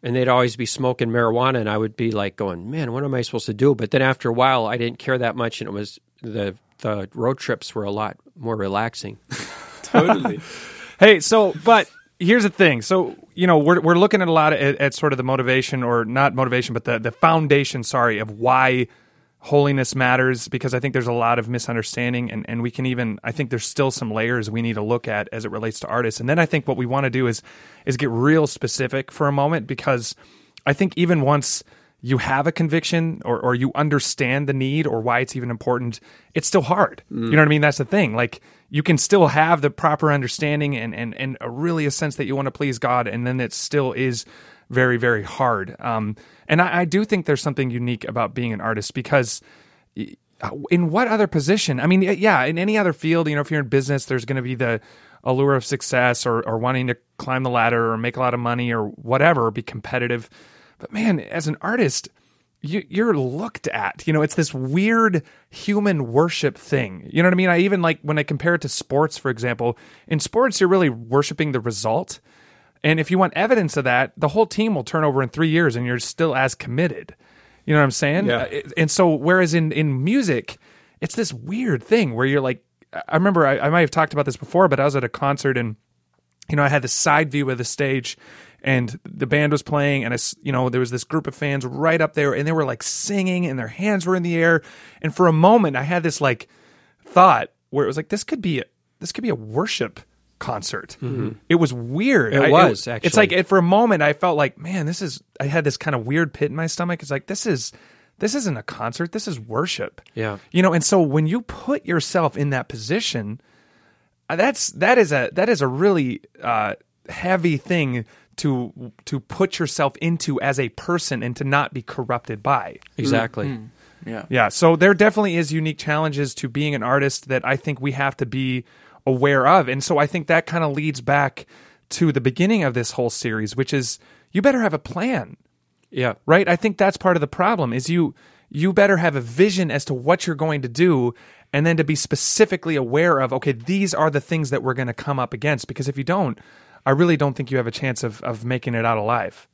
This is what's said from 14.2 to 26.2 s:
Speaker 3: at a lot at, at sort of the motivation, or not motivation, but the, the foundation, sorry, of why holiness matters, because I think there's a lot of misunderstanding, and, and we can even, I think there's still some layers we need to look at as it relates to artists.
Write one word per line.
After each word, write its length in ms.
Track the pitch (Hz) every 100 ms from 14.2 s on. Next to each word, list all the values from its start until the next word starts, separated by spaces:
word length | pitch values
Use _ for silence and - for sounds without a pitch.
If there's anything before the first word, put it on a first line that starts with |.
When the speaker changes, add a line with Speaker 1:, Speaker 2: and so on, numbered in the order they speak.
Speaker 3:
at 60 | 180
a 40 |
lot 200 | 160 156
at, 240 | 156 139 143
at 180 | 139
sort 180 | - 151
of 40 | 135
the 60 |
motivation, 580 | 127 131 127 131 127 135
or 220 | 123 120
not 300 | 113 123 139
motivation, 400 | 127 131 123 120
but 100 | 117
the, 140 | - 117
the 120 | 113
foundation, 720 | - 165 160 151 143 139 135
sorry, 360 | 113 135 120 107
of 100 | 107
why 560 | 104 117 127 131 127 123 _ _ _ _ _
holiness 520 | - 143 143 139 127 135
matters, 520 | 127 127 131 123 -
because 260 | 131 135
I 60 | 123
think 120 | 135
there's 140 | 127 120
a 40 |
lot 260 | 120 117 120
of 100 | 113
misunderstanding, 840 | 123 - 117 110 - 120 123 120
and, 140 | 110 -
and 140 | 117
we 80 | 120
can 160 | - 131
even, 320 | 123 117 104
I 80 | -
think 180 | 113 143
there's 160 | 127 -
still 240 | - 135
some 220 | - 120
layers 360 | 107 113 120 104
we 120 | 110
need 120 | 117
to 80 | 107
look 260 | 104 120 -
at 200 | 104 104
as 120 | 113
it 60 | 110
relates 300 | 104 110 110
to 80 | -
artists. 320 | 120 117 -